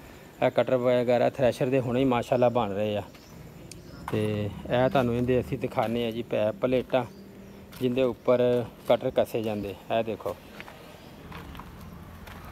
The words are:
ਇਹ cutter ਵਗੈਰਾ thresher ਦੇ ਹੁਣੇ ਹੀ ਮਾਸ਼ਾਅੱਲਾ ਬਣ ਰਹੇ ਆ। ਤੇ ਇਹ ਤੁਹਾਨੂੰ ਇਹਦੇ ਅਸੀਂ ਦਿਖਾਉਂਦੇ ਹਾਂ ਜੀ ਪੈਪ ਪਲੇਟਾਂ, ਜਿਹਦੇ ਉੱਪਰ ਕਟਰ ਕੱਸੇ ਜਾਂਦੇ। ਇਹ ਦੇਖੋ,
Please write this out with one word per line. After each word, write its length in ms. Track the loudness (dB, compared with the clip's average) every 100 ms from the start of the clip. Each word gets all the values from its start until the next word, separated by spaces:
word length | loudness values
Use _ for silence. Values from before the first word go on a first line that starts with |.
| -16 -20 -16 0 2
ਇਹ 40 |
cutter 260 | 4 2 2
ਵਗੈਰਾ 540 | 4 4 4 4 2
thresher 360 | 2 2 2 2
ਦੇ 140 | 2
ਹੁਣੇ 200 | 2 2
ਹੀ 40 |
ਮਾਸ਼ਾਅੱਲਾ 440 | 2 2 2 4 4
ਬਣ 220 | 4 0
ਰਹੇ 260 | -2 -2 -2
ਆ। 60 | -6 -14 -20 -18 -18 -18 -18 -18 -18 -16 -4
ਤੇ 380 | -2 0 -2 -4 -6 0
ਇਹ 180 | 2 4
ਤੁਹਾਨੂੰ 260 | 4 2 2
ਇਹਦੇ 240 | 2 2
ਅਸੀਂ 180 | 0 -4
ਦਿਖਾਉਂਦੇ 460 | -2 0 0 0
ਹਾਂ 80 | -2
ਜੀ 100 | -4
ਪੈਪ 320 | -4 0 0
ਪਲੇਟਾਂ, 500 | 0 0 0 2 0 -2 -8 -20 -20 -20 -20 -16 -2
ਜਿਹਦੇ 220 | 0 2
ਉੱਪਰ 640 | 0 0 2 4 4 2 -2 -4 0
ਕਟਰ 220 | 2 2
ਕੱਸੇ 320 | 0 0 -2
ਜਾਂਦੇ। 320 | -2 -4 -6 -10 -4 -2
ਇਹ 60 |
ਦੇਖੋ, 320 | -2 -4 -8 -10 -14 -18 -18 -18 -20 -20 -20 -18 -16 -16 -14 -16 -16 -16 -16 -16 -18 -18 -18 -16 -16